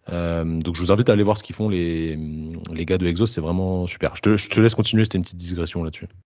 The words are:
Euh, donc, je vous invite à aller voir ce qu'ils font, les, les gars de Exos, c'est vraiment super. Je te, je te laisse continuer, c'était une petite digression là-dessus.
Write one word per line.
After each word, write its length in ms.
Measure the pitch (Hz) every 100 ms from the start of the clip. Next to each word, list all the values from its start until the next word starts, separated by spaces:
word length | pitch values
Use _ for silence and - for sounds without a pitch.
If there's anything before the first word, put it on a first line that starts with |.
| -
Euh, 320 | 87 85 85 82 82
donc, 160 | 80 82
je 40 |
vous 120 | 90
invite 160 | 104 123
à 60 |
aller 100 | 104
voir 120 | 104 104
ce 60 |
qu'ils 140 | - -
font, 120 | 107
les, 500 | 95 85 82 82 78 78 78 78 82 -
les 120 | 80
gars 140 | 82 92
de 80 | 90
Exos, 240 | 87 110
c'est 100 | -
vraiment 460 | 78 92 92 92 90
super. 280 | - 80 -
Je 60 |
te, 140 | 104 107
je 120 | -
te 120 | -
laisse 140 | 113
continuer, 300 | 110 107 110
c'était 140 | 110 92
une 60 |
petite 120 | 85 87
digression 460 | 87 87 82 87
là-dessus. 240 | 80 - 87 -